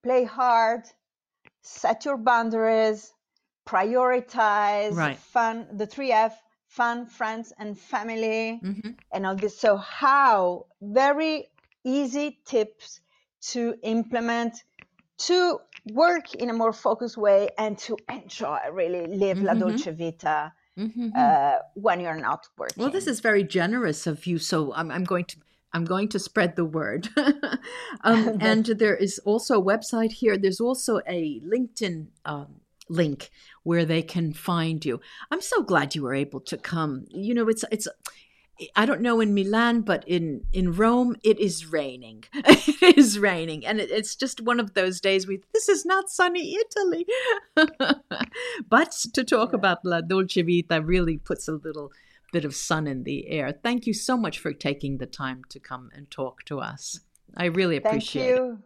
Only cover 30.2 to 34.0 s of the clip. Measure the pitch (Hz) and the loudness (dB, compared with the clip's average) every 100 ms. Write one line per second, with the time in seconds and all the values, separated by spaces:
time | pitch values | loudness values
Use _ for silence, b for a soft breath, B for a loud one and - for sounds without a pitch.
30.2 | 233 196 196 185 233 262 - 214 - 175 | 0 2 0 0 -2 -2 0 0 0 -4
31.2 | 160 127 156 240 240 - 208 165 156 _ | -4 -6 -2 -2 -2 -4 -6 -6 -10 _
32.2 | 151 147 143 143 _ _ - 165 160 139 | -10 -10 -12 -20 _ _ -6 0 0 0
33.2 | - b b b 165 170 160 165 | -10 b b b 0 2 2 0